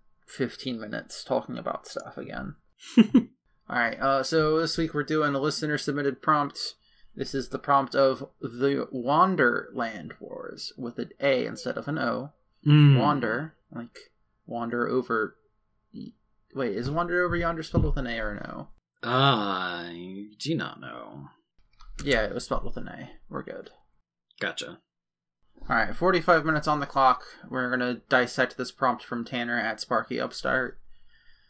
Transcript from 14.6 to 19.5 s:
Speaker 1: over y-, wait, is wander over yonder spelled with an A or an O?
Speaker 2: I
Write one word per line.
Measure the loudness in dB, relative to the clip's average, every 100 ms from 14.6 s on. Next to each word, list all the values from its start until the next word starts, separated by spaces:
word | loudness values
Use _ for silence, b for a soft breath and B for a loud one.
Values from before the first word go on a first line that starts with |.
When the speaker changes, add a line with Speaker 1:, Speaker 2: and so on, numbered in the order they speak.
| -4 -2 0
Speaker 1:
over | 0 0 0 -2 -6 _ _ _ _ _
y-, | -16 -16 -18 _ _ _
wait, | -4 -2 -2
is | -2
wander | -2 0 2
over | 2 0
yonder | 0 -2
spelled | 0 2
with | 4 2
an | 0
A | -4
or | -4
an | -6 -10
O? | -10 -14 -18 _ _
Speaker 2:
I | 0 4 6 6 2